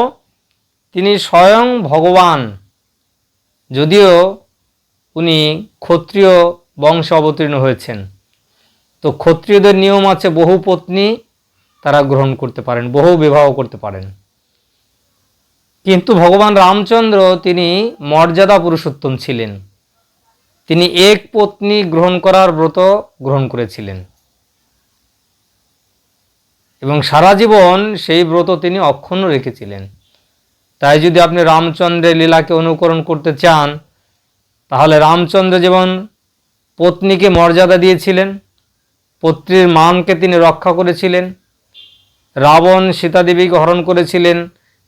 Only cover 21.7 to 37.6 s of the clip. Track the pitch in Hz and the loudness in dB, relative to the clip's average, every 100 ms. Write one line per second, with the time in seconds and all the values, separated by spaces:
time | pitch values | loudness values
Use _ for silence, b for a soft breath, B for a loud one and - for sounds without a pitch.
21.7 | 208 180 165 180 180 190 185 185 156 165 | -4 -2 -2 -2 0 0 2 2 0 -4
22.7 | 180 185 208 208 _ 135 139 131 120 110 | 0 0 0 -4 _ -6 -4 -4 -8 -10
23.7 | - 101 95 92 _ _ _ _ _ _ | -10 -14 -14 -18 _ _ _ _ _ _
24.7 | _ _ _ _ _ _ _ _ _ _ | _ _ _ _ _ _ _ _ _ _
25.7 | _ _ _ _ _ _ _ _ _ _ | _ _ _ _ _ _ _ _ _ _
26.7 | _ 135 147 139 147 180 202 226 214 180 | _ -6 -4 0 2 4 4 4 4 4
27.7 | 185 214 190 - 170 170 170 175 170 175 | 2 -2 -8 -2 -2 0 -2 -2 -4 -4
28.7 | 190 151 139 - 185 190 139 127 110 101 | -2 -2 -4 -8 -6 -4 -4 -6 -14 -18
29.7 | 98 98 _ _ _ _ _ _ _ _ | -18 -18 _ _ _ _ _ _ _ _
30.7 | _ 143 151 170 170 165 175 160 160 170 | _ 2 2 2 2 2 2 2 2 0
31.7 | 160 175 170 170 165 165 165 160 165 165 | -4 -4 0 0 2 2 0 0 -2 -2
32.7 | 160 170 165 156 156 160 139 175 156 147 | -2 -2 -2 -4 -6 -6 -2 2 2 0
33.7 | 151 - _ _ _ _ _ _ _ _ | -6 -18 _ _ _ _ _ _ _ _
34.7 | 131 156 151 156 170 165 196 185 180 180 | 0 2 4 2 2 0 -2 0 0 2
35.7 | 185 185 185 214 _ _ _ _ _ _ | 0 0 -4 -12 _ _ _ _ _ _
36.7 | - 175 170 196 185 196 170 170 170 | -2 -2 0 -2 0 2 2 2 2